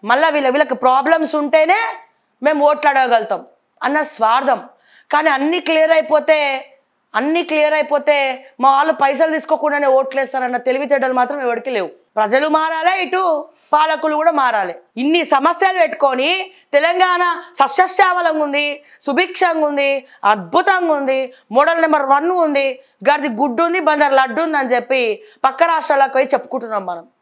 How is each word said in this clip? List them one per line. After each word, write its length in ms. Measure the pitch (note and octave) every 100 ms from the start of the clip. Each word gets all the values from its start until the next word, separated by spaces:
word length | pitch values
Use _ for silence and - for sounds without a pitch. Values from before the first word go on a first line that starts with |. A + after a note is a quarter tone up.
| G3+
మళ్ళా 180 | B3+ D#4+
వీళ్ళ, 140 | D4 C4+
వీళ్ళకి 240 | C4+ D4 C4
ప్రాబ్లమ్స్ 500 | B3+ C4 C#4 D#4+ D#4 D4+
ఉంటేనే 380 | D4 D#4 D#4 G4+ A4+ - - _ _ _
మేము 180 | C#4 D4+ C#4+
ఓట్లు 200 | D4 D4
అడగగలుగుతాం 500 | C4+ B3+ A#3 G#3+ F#3+ - _ _ _ -
అన్న 120 | D4 D4+
స్వార్థం. 460 | - A3 B3 C4+ A3+ - _ _ _ _
కానీ 180 | D4 D#4 C4+
అన్నీ 220 | D4 F4 -
క్లియర్ 240 | D#4+ D#4+ D#4+
అయిపోతే, 380 | D#4 D4+ D#4 D#4 C#4+ C4+ - _ _ _ _ G#3+
అన్నీ 220 | C#4 E4 E4
క్లియర్ 240 | D4+ D4+ D4+
అయిపోతే 380 | D4 D4 D4 C#4+ C4+ B3+ - _
మా 60 | C4
వాళ్ళు 180 | C4+ D#4 -
పైసలు 320 | C4+ C#4 D#4+ D#4
తీసుకోకుండానే 520 | D#4 D#4 D4+ C#4+ C#4 C4
ఓట్లు 240 | C4+ C4
వేస్తారన్న 380 | C4 C4 B3+ B3 A#3+
తెలివితేటలు 480 | C4 C#4 C#4 C4 B3+
మాత్రం 180 | B3 C#4+ B3+
ఎవరికి 240 | A#3 B3+ A#3
లేవు. 120 | F3+ - _ -
ప్రజలు 300 | G#3+ B3 D4+ D#4
మారాలి, 360 | D#4+ D#4+ E4 F#4+
ఇటు 180 | F4+ F#4 F#4 D4+ D4 _ _
పాలకులు 420 | D4 D#4 D#4 D#4 D4+
కూడా 120 | D#4+ D4+
మారాలి. 340 | B3+ A3 F#3 E3+ _ -
ఇన్ని 200 | C4+ E4+ D#4+
సమస్యలు 460 | C#4 D4 E4+ F#4+ F#4
పెట్టుకొని 480 | D#4 - C#4 B3+ C#4+ F#4 F#4+ _ _
తెలంగాణ 480 | C#4+ D#4+ F4+ F4+ F4 F4+ E4+ - -
సస్యశ్యామలంగా 840 | C4+ - F#4 - F#4+ F4+ F4 D#4 D4
ఉంది, 180 | C#4+ D4 C#4+ _ _ -
సుభిక్షంగా 600 | C#4 F#4 F4+ F4+ E4 D4+
ఉంది, 200 | C#4+ C#4 C#4 C4+ - G3+
అద్భుతంగా 600 | G#3+ E3+ D4+ F#4 F#4 F4 D4
ఉంది, 200 | C4+ C4+ C4 B3+ _ A#3
మోడల్ 260 | D#4 E4
నెంబర్ 220 | D#4+ D4+ C4
వన్ 180 | C#4 E4 F4+ D#4+
ఉంది, 200 | C#4 C4+ B3+ _ _ G3+
గడిది 220 | D4 C#4 G#3+
గుడ్డు 220 | C#4 A#3+ E4+
ఉంది, 120 | F4+ D#4
బందర్ 280 | D4+ C#4+ C4+
లడ్డు 200 | C4 A3+ E4
ఉంది 120 | D4+
అని 100 | C4
చెప్పి 280 | B3 B3 C4 A#3 G3+ - _ C4+
పక్క 240 | C4+ E4+
రాష్ట్రాలకు 420 | D#4+ - C#4 C4+ C4
పోయి 160 | C4+
చెప్పుకుంటున్నాం 500 | C#4 - B3+ A3+ G#3+ F#3
మనం. 140 | E3+ E3 _